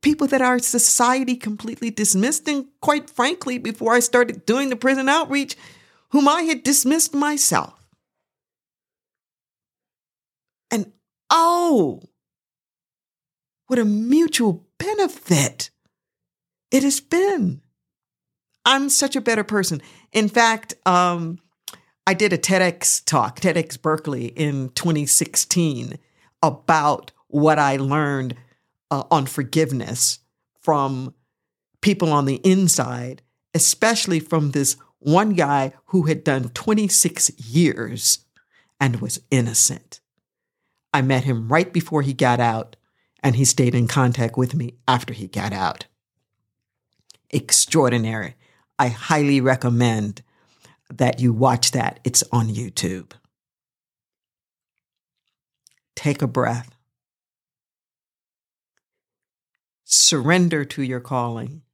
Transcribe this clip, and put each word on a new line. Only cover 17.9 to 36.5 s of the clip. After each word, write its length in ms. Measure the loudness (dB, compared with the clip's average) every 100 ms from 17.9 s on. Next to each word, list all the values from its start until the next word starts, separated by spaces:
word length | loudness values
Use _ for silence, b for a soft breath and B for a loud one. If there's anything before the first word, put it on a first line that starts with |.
| _ _ _ _ _ _ _
I'm 260 | 2 2 2
such 260 | 0 0 -2
a 40 |
better 220 | 0 -2
person. 380 | 0 -2 -2 -4 B B B
In 160 | -2 0
fact, 440 | 2 2 0 -8 -6 0
um, 540 | 2 2 0 -6 -10 _ _ -20 b b b -2
I 80 |
did 180 | 2 2
a 60 | 0
TEDx 680 | 0 2 2 0 -2 -2
talk, 380 | 0 0 -2 -2
TEDx 400 | -2 0 -4 -6
Berkeley, 460 | -4 -4 -4 -8 -8
in 420 | -4 -4 -4 -6
twenty 360 | -4 -2 -2 0
sixteen 920 | 0 0 -4 -2 0 0 -2 -10 -14 _ _ _ _
about 680 | -2 -2 0 2 2 -2 -6 _ _
what 320 | 0 2 4
I 160 | 2 0
learned, 600 | 0 0 0 -2 -6 -10 b b b _ _
uh, 140 | -6 0
on 140 | 0 0
forgiveness 920 | -6 -2 0 0 -2 -6 -4 -4 -4 _ _ _ _
from 520 | 0 0 0 -4 -10 -14 _ _ _ _ _ _
people 320 | 0 2 2
on 100 | 2
the 160 | 0 0 2
inside, 760 | 4 2 0 -2 -6 -10 -14 _ _ _
especially 680 | -2 0 2 2 0 0 -2
from 300 | 0 -2 0
this 260 | 0 -2 -4 b b
one 340 | 2 4 4
guy 400 | 0 2 0 -2 -8 _
who 160 | 0
had 200 | 0 -2
done 260 | 0 -2
twenty-six 840 | -4